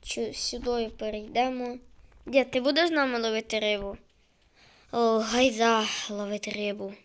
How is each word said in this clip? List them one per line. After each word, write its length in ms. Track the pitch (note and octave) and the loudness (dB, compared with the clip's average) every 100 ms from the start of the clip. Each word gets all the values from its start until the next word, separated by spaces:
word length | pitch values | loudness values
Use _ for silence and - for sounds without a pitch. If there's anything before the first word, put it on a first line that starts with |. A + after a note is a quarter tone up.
Чу-, 320 | - - A3+ | -8 -6 -6
сюди 560 | - - B3 A#3+ A#3+ A3+ | -4 -6 -4 -2 -2 -2
перейдемо. 880 | A#3 G#3+ G#3+ G#3+ A#3 B3+ B3+ B3 B3 - - - - - | -4 -6 -6 -4 0 0 0 -6 -8 -14 -20 -20 -20 2
Дід, 260 | C4 B3+ | 2 4
ти 100 | - | 0
будеш 280 | B3 D4+ E4+ | 2 4 4
з 20 | |
нами 280 | D#4+ C4+ A#3+ | 4 2 0
ловити 400 | A3+ A3 A3 A3 | 0 -2 -2 -2
рибу? 380 | G#3+ G#3 G3+ G3+ _ _ _ _ _ _ _ _ _ | 0 0 -4 -10 _ _ _ _ _ _ _ _ _
О, 280 | A#3 A#3 A3 | 2 4 4
гайда 640 | A3 A#3 C4 A3 A#3 A3+ G#3+ - - | 2 4 4 6 4 4 2 -4 -6
ловити 420 | G#3 G3+ G#3 G#3+ | -6 -4 -6 -6
рибу. 420 | G#3 G#3 G3+ G3 G#3 | -4 -4 -4 -8 -12